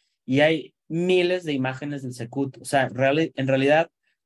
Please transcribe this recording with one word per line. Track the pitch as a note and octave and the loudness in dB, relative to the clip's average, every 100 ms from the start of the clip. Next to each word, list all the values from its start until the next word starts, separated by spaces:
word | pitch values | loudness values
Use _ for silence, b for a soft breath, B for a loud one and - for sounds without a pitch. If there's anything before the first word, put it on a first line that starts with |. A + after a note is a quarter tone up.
| _ _ - | _ _ -2
y | C3+ | 2
hay | D3+ D#3+ - _ _ | 2 2 -6 _ _
miles | D#3 F3+ F#3 F3 F3+ | -4 2 2 2 -2
de | E3+ | -2
imágenes | C#3+ C3 C3 D3 C#3+ | -4 -4 -4 -8 -8
del | C3 | -10
Secut. | A#2+ A#2 C#3 C3+ - | -10 -10 -6 -6 -6
O | - | -2
sea, | C#3 C3 | 0 0
real-, | A#2+ C3+ D3 E3 - | 0 2 2 -2 -4
en | C3 | 0
realidad, | C3+ C3+ D3+ E3+ _ _ _ | 2 4 2 2 _ _ _